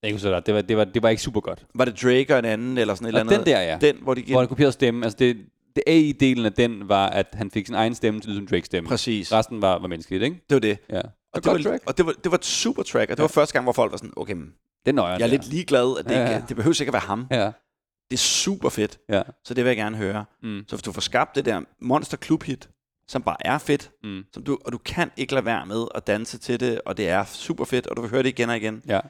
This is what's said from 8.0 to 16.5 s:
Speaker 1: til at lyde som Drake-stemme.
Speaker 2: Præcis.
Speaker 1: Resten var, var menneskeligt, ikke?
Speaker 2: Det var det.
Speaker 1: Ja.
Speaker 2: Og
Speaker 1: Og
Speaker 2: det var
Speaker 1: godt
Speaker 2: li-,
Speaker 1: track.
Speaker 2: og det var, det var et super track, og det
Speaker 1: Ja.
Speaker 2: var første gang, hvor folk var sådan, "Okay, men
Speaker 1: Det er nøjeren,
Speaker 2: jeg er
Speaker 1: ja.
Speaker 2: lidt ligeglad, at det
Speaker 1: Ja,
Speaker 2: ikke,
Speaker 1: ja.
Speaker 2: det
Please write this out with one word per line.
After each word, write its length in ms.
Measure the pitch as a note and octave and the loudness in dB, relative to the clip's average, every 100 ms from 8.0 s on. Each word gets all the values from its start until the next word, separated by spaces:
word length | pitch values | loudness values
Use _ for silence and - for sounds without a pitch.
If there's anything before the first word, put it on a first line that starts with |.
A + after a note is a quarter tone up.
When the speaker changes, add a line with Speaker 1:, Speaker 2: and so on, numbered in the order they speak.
| A#2 G#2+ | 0 0
Speaker 1:
til 80 | A2 | -4
at 0 | |
lyde 100 | G2+ | -6
som 80 | G2 | -2
Drake-stemme. 400 | F#2 - F2+ D#2+ | -2 -2 -6 -2
Speaker 2:
Præcis. 420 | A2+ - G#2+ F2+ | -2 -2 -4 0
Speaker 1:
Resten 300 | A2 A2 A#2 | 0 0 0
var, 180 | G2 F2+ | 2 2
var 80 | F#2 | -2
menneskeligt, 360 | E2+ D#2+ F#2+ | -8 -4 -2
ikke? 120 | A#2+ F3+ _ | -2 -4 _
Speaker 2:
Det 60 | C#3 | 2
var 40 | |
det. 180 | A2 G2+ _ | 2 -2 _
Speaker 1:
Ja. 80 | G2 | -8
Speaker 2:
Og 20 | A2 _ _ | -8 _ _
Speaker 1:
Og 100 | - | -4
Speaker 2:
det 20 | - | 0
var 60 | |
Speaker 1:
godt 80 | F3 | 0
Speaker 2:
li-, 80 | D3+ | 0
Speaker 1:
track. 140 | - - | -4 -6
Speaker 2:
og 100 | F3 | 0
det 80 | E3 | 0
var, 60 | |
det 200 | - F#3 | 0 0
var 60 | F3 | -2
et 80 | - | 0
super 380 | - A3+ C4+ | -2 -2 -2
track, 280 | - B2 A2 | -2 0 0
og 60 | G#2 | 0
det 40 | |
Speaker 1:
Ja. 20 | |
Speaker 2:
var 40 | D#3 | 2
første 260 | - D3 | 2 2
gang, 100 | C#3+ B2 | 2 0
hvor 60 | |
folk 180 | B2 A2+ | 2 0
var 60 | G2+ | -2
sådan, 160 | A2+ - | -12 -10
"Okay, 160 | - | -8
men 200 | F#2 D2+ _ _ _ - | -8 -10 _ _ _ 0
Speaker 1:
Det 60 | |
er 40 | C#3 | 2
nøjeren, 240 | F2 F#2 | 2 2
Speaker 2:
jeg 60 | A#2 | 2
er 40 | |
Speaker 1:
ja. 40 | C3+ | 2
Speaker 2:
lidt 120 | A#2 | 0
ligeglad, 500 | D3+ F3 C3+ B2 C3 | -6 2 4 4 0
at 60 | G2 | 0
det 60 | |
Speaker 1:
Ja, 100 | B2+ | 0
Speaker 2:
ikke, 100 | B2 | 2
Speaker 1:
ja. 80 | A2+ | -2
Speaker 2:
det 60 | - | -4